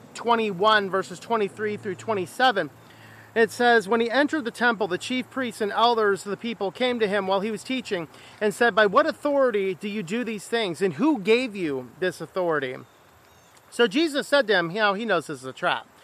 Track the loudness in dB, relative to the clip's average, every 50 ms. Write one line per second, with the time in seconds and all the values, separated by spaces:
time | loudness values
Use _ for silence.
0 | -16 -18 -14 -6 0 0 2 2 2 -2 -2 2 2 4 4 4 2 0 -2 -2
1 | -4 -4 -10 -12 -6 -2 -2 -2 -2 -2 -4 -6 -6 -6 -6 -6 -8 -8 -10 -8
2 | -6 -4 -4 -4 -4 -6 -2 2 2 2 2 2 -2 -4 -8 -18 -20 -20 -20 -20
3 | -20 -20 -20 -20 -14 -4 2 2 2 2 2 2 4 4 4 4 4 2 0 0
4 | 0 0 2 2 2 2 0 -4 -4 -4 -4 0 2 2 2 2 -2 -2 -2 -4
5 | -4 -4 -4 -4 -6 -6 -6 -6 -4 -4 -4 -4 -4 -2 2 4 4 4 4 4
6 | 2 2 0 -2 -4 -8 -10 -8 -6 -8 -6 -4 -6 -6 -4 -2 -2 -2 0 0
7 | 0 0 0 0 0 0 0 0 0 -2 -6 -6 -6 -6 -6 -6 -6 -6 -6 -6
8 | -6 -8 -14 -20 -20 -18 -8 -2 -2 0 2 2 2 2 4 4 4 6 6 6
9 | 4 4 0 -2 -2 0 2 4 4 4 2 0 0 -2 -4 -4 -6 -6 -6 -6
10 | -6 -4 -4 -4 -4 -4 -6 -8 -8 -4 -2 -2 -2 -2 -2 -2 -2 -2 0 0
11 | 2 2 2 2 2 2 2 2 2 -2 -6 -4 -4 -4 -4 -4 -6 -10 -8 -4
12 | -4 -4 -4 -4 -10 -8 -4 -2 -2 0 0 -2 -2 -4 -8 -10 -14 -18 _ _
13 | _ _ _ _ _ _ _ _ _ _ _ -20 _ -8 0 0 2 2 2 0
14 | 0 0 0 -4 -2 2 2 2 4 4 2 2 2 0 0 0 0 0 0 0
15 | 0 0 0 0 0 -4 -10 -10 -10 -14 -8 -4 -2 -2 -2 -2 -6 -12 _ _